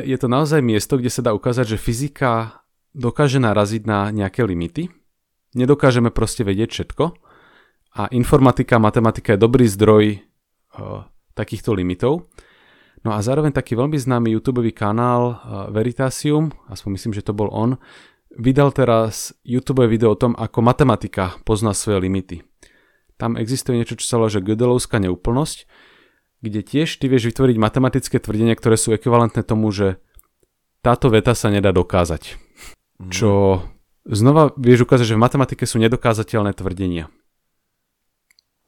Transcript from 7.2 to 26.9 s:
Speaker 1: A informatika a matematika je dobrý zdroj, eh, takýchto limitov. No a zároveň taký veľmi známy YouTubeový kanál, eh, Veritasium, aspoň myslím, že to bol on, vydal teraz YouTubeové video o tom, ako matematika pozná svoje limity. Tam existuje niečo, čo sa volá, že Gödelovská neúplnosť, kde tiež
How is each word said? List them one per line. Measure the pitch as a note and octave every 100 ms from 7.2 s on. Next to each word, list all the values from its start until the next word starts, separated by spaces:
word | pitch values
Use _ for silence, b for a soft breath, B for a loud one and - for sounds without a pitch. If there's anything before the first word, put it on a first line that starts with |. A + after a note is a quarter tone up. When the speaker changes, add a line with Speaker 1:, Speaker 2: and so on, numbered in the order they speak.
| b b b b b b _ -
Speaker 1:
A | G#2
informatika | B2 A#2+ D3 C3 A#2+ B2 A#2
a |
matematika | G#2+ A#2+ A2+ - -
je | G2+
dobrý | A2+ B2+ A#2+
zdroj, | G2 G#2+ G#2+ G#2+
eh, | G2 - _ _ _ _ - G2+ G2+ G2 _ _
takýchto | - G#2+ A2 -
limitov. | G2+ F2+ F2+ B2 D#3+ - b b b b b b b
No | A2+
a | G#2+
zároveň | G#2 C#3+ D3+
taký | C#3 -
veľmi | A2+ C#3
známy | D3+ C3 B2 A#2
YouTubeový | A2 C3+ B2 A#2
kanál, | - G#2 A2 B2 B2 B2
eh, | A#2 A#2+ G2+ G2+
Veritasium, | G#2 A#2+ A#2 C3 - D3 D3+ D#3 - -
aspoň | F#2+ G#2
myslím, | G2 A2+
že | G#2
to | -
bol | G#2 G#2
on, | G#2+ A#2 C3 b b b b b
vydal | - A#2 C3 C#3+
teraz | C3+ B2 A2+ A2 - - -
YouTubeové | - B2 - C3 A#2+
video | A2+ A2+
o | G#2+
tom, | B2
ako | A#2 A2+ -
matematika | A#2 B2 C#3 G#2+ G2+ - F#2 -
pozná | - G#2+ A2+
svoje | G2 - G2
limity. | F#2+ F#2+ F#2 E2+ - _ b b b b b _
Tam | A#2
existuje | A#2 A2+ C3 -
niečo, | A#2+ A2+ A#2+
čo | -
sa | A#2+
volá, | A2
že | G#2
Gödelovská | F#2 A2 B2 B2 - A2+
neúplnosť, | F#2 F2+ - A#2+ D#3 - - b b b b b b _
kde | A2+ G#2
tiež | G2 C#3 D#3+